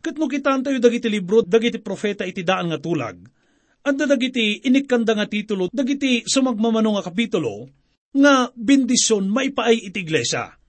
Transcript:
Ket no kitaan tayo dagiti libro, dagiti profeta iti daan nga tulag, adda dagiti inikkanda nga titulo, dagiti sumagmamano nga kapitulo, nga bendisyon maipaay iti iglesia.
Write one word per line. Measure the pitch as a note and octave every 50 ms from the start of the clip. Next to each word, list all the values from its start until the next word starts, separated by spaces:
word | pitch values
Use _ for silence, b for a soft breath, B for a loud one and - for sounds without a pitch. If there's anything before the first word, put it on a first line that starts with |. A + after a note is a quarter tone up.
Ket | _ E4 - D4
no | D#4+
kitaan | C4 B3 C#4+ C#4 D4 C4+ C4+ C4+
tayo | C#4+ C#4 C4
dagiti | A3 A#3+ A#3 A#3+ -
libro, | A3+ G#3+ G#3+ G3 F3 G#3 A3+ A3
dagiti | F3 F3+ A3+ A3 A#3+ - A#3+
profeta | - G3+ G3 - - G#3 G3+ G3+ G3+
iti | F#3 F#3 G3
daan | F3+ E3 F#3+ F#3 F3+ E3+ D#3
nga | D3+
tulag, | C#3 D#3+ E3+ D3+ B2 G#2+ F2+ F2 F2+ A2+ _ _ _ _ _ _ _ _ _ _ _
adda | C4+ C#4+ C4+ D4+ C4+
dagiti | C#4+ B3+ B3 B3+ B3+ B3+ A3+ G#3 G#3 G3+ _
inikkanda | C4+ B3 C4+ C#4 - B3 A#3+ A#3 G#3 A3+
nga | G#3 G#3 G3+
titulo, | - G#3 G#3 - G#3+ F#3+ F#3 F3+
dagiti | - A#3+ C#4 A#3+ C#4+ C#4 C#4+ C4+ B3 A#3 -
sumagmamano | - - C4+ B3+ C4 B3 G3+ A3 A#3 A3 A3 A3 A3 G#3+ G3+
nga | F3+
kapitulo, | F3+ E3 F#3 A#3 G#3+ - F#3+ D#3 A#2 G2+ G#2 A#2+ C3+ _ _ _ _ _ _ _ _ _ C#4
nga | C#4 C#4+ C#4 C4 B3 - _ A#3+
bendisyon | A3+ G3 C#4 C#4 C4 A3+ B3 A#3 - - A3+ G3+ G3 F#3+
maipaay | G#3 C4 C4+ C4+ C#4 - A3+ A#3 A#3 A3+ F#3+
iti | G3+ F3 G#3
iglesia. | F#3 D#3 D#3+ C#3+ A#2 - - B2+ A2+ E2+ - _ _